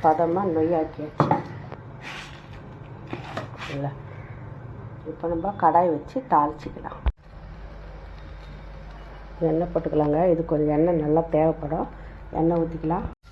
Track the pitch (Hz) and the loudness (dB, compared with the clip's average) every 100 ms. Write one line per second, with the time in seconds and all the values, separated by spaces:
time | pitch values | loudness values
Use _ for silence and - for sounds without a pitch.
0 | 165 160 170 175 190 160 160 170 156 - | 4 6 4 4 2 2 4 2 0 -4
1 | 151 - - - - - - - - - | -8 0 2 2 0 -10 -12 -14 -14 -14
2 | - - - - - - - - - - | -12 -12 -14 -16 -16 -16 -16 -16 -16 -16
3 | - - - - - - - 143 139 - | -12 -10 -8 -10 -10 -10 -8 -4 -4 -6
4 | - - - - - - - - - - | -12 -14 -14 -12 -12 -12 -12 -12 -12 -12
5 | 156 160 170 170 190 202 170 165 180 151 | -10 -6 -4 -2 -2 4 6 8 6 4
6 | - 262 262 160 147 151 - - - - | 0 -6 4 4 4 0 -10 -10 -10 -2
7 | - - - - - - - - - - | -2 -2 -10 -18 -16 -14 -14 -14 -14 -14
8 | - - - - - - - - - - | -16 -16 -16 -14 -14 -14 -14 -14 -14 -14
9 | - - - - 165 160 175 170 160 151 | -14 -16 -16 -2 2 2 2 0 2 2
10 | 147 151 180 165 160 151 151 147 170 170 | 4 6 6 4 4 2 4 6 6 4
11 | 151 160 165 156 160 156 151 165 240 - | 4 4 4 4 4 2 -2 -2 -4 -8
12 | - - - - 165 170 165 160 156 180 | -14 -14 -8 0 2 4 0 -2 0 0
13 | - - - | -2 -10 -16